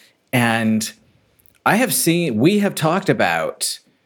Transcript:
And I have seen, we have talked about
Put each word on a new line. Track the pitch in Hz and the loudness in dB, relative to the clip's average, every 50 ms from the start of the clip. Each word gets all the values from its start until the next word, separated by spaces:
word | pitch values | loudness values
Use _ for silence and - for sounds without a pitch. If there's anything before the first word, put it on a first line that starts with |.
| - _ _ _ _ _ | -20 _ _ _ _ _
And | - 123 120 117 113 113 113 110 110 110 110 - - _ _ _ _ _ _ _ _ _ _ _ _ _ - | -2 0 0 2 0 0 0 0 0 0 -2 -4 -10 _ _ _ _ _ _ _ _ _ _ _ _ _ 0
I | - 160 | 0 2
have | 214 262 - - | 2 2 0 -2
seen, | - - 175 165 175 175 156 117 | 0 0 0 0 0 0 -2 0
we | 107 120 170 208 208 | 2 2 2 2 2
have | 202 196 143 | 0 0 -2
talked | - - 160 165 190 - - | -2 -2 0 0 0 0 0
about | 135 104 107 90 85 82 80 76 - - - - - - _ _ _ _ _ | 0 2 0 0 0 0 -2 -4 -6 -6 -6 -8 -8 -10 _ _ _ _ _